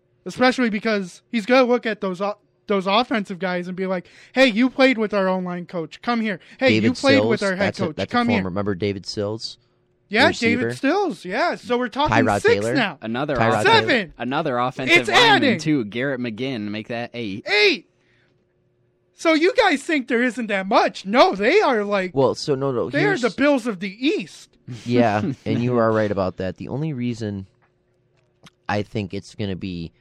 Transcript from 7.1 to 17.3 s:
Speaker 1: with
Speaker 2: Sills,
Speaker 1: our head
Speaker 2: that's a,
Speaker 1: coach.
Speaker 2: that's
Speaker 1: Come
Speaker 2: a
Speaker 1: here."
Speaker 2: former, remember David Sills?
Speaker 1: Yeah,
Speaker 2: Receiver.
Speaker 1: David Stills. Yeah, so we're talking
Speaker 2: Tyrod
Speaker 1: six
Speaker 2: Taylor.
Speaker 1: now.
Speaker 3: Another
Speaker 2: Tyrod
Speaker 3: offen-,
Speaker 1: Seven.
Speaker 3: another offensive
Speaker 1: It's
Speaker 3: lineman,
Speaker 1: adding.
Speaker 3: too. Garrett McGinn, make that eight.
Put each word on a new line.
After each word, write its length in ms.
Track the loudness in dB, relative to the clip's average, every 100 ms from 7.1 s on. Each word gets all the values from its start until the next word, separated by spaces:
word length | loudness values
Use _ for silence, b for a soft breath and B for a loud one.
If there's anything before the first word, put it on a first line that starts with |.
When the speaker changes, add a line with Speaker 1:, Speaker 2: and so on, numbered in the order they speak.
| 4
Speaker 1:
with 160 | 4 2
Speaker 2:
Sills, 100 | 0
Speaker 1:
our 60 | 0
head 100 | -2
Speaker 2:
that's 120 | -2
a, 60 | -6
Speaker 1:
coach. 100 | -4
Speaker 2:
that's 160 | -2
Speaker 1:
Come 160 | 0 0
Speaker 2:
a 40 |
Speaker 1:
here." 60 | 0
Speaker 2:
former, 80 | -2
remember 240 | -4 -2
David 320 | -2 -2 -4 -8
Sills? 520 | -6 -6 -6 -10 -16 _ _ _ _ _
Speaker 1:
Yeah, 180 | 2 2
Speaker 2:
Receiver. 340 | 2 0 0
Speaker 1:
David 140 | -2 -2
Stills. 480 | 0 0 -2 -6
Yeah, 300 | -8 -4 -2
so 240 | -4 -4 -4
we're 100 | -2
talking 280 | -2 0 2
Speaker 2:
Tyrod 260 | 2 2
Speaker 1:
six 120 | 2
Speaker 2:
Taylor. 200 | 2 2
Speaker 1:
now. 240 | 0 0 -4
Speaker 3:
Another 360 | -6 -4 -2 0
Speaker 2:
Tyrod 280 | 2 4
Speaker 3:
offen-, 0 | 4
Speaker 1:
Seven. 480 | 4 4 0 -2 -8
Speaker 3:
another 400 | -4 -2 -2 0
offensive 380 | -2 -2 2 2
Speaker 1:
It's 100 | 4
Speaker 3:
lineman, 240 | 2 4 4
Speaker 1:
adding. 140 | 2 0
Speaker 3:
too. 240 | 0 0
Garrett 360 | 0 -4 -4 -4
McGinn, 420 | -6 -6 -6 -6 -6
make 200 | -8 -8
that 220 | -8 -8
eight. 340 | -8 -8